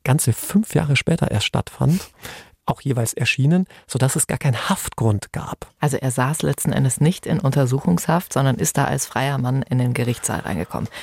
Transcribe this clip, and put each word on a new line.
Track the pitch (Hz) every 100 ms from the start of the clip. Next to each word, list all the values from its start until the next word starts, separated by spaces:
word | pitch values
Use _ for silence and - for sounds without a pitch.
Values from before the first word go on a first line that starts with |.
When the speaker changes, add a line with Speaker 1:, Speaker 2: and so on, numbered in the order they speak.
Speaker 1:
ganze | - 131 -
fünf | 110 - 202 220
Jahre | - 147 139
später | - 165 -
erst | 104 -
stattfand, | - - - 131 180 - _ - - - _
auch | - -
jeweils | 139 123 113
erschienen, | - 120 - 135 180 185 - -
sodass | 127 139 160
es | -
gar | 147
keinen | 147 117 -
Haftgrund | 190 - - 113 104 -
gab. | - - - - _
Speaker 2:
Also | 151 131
er | 131
saß | 123 127 156
letzten | 143 143 -
Endes | 139 135 -
nicht | 147 180
in | - 165
Untersuchungshaft, | 135 139 127 135 180 170 - 165 -
sondern | - 135 123
ist | - -
da | 139
als | 135 -
freier | 113 135 139
Mann | 127 135
in | 131 127
den | 123
Gerichtssaal | 120 123 123 - -
reingekommen. | - - - - - -